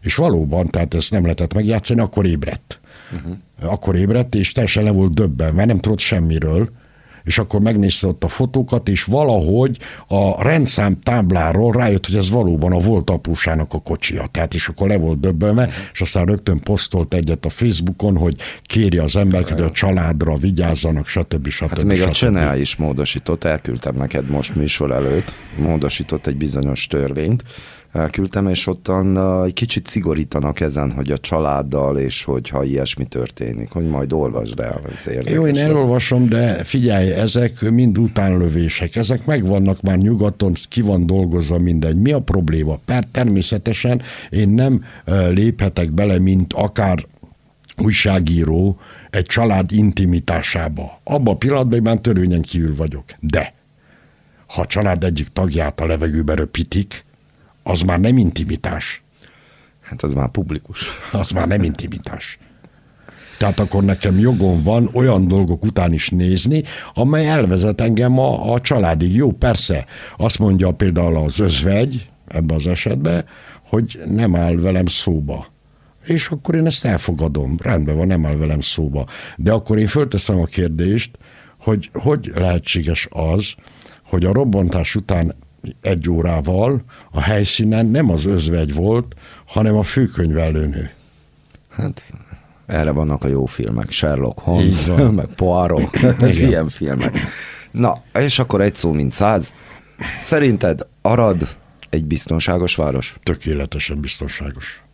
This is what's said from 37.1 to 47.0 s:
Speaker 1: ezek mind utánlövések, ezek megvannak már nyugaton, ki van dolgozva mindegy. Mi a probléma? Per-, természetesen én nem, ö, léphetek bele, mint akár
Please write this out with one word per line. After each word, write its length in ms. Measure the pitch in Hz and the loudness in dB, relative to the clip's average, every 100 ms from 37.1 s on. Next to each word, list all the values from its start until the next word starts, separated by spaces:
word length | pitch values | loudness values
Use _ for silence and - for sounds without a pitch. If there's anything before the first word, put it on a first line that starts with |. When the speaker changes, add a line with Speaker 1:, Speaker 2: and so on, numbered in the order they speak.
Speaker 1:
ezek 500 | 87 110 117 123 117 107 | 2 0 0 0 -2 0
mind 260 | 117 123 101 | 4 4 4
utánlövések, 1000 | 113 110 98 90 85 80 82 - 87 - | 0 2 0 2 2 2 0 -2 -4 -2
ezek 300 | 113 127 - | -2 -2 0
megvannak 560 | 151 95 98 98 95 | 0 0 2 2 0
már 160 | 98 95 | 0 2
nyugaton, 560 | 101 113 104 - 98 85 - | 2 2 0 0 -2 -2 -4
ki 120 | - | -2
van 240 | 107 95 85 | 0 2 2
dolgozva 520 | 95 92 87 76 85 | 2 2 0 0 0
mindegy. 360 | 87 82 80 80 | 2 2 0 2
Mi 100 | 120 | 2
a 80 | 147 | 0
probléma? 600 | - 98 80 80 76 73 - | 0 0 0 0 0 -4 -2
Per-, 220 | 123 - | -2 -2
természetesen 920 | - 123 98 92 107 117 110 123 123 - - - | -2 0 2 0 -2 -2 -2 0 -2 -4 -18 -6
én 200 | 95 101 | 0 2
nem, 340 | 107 135 131 - - - | 4 4 0 -2 -14 -2
ö, 260 | 95 90 | 2 2
léphetek 600 | 92 110 - 98 - 85 | 2 2 2 -2 0 -2
bele, 280 | 78 104 92 | 0 2 2
mint 340 | 92 92 90 | 4 2 0
akár 520 | - 101 - 98 90 | -2 -2 0 0 0